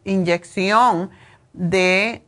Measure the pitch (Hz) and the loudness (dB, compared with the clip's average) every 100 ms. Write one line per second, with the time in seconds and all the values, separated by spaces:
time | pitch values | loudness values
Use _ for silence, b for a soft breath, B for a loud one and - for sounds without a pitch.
0 | - 190 175 170 - - 190 214 247 175 | -4 -2 0 -2 -4 -4 0 2 2 0
1 | 190 b b b b - 175 190 185 185 | -4 b b b b -8 -2 0 2 0
2 | 220 233 | -2 -6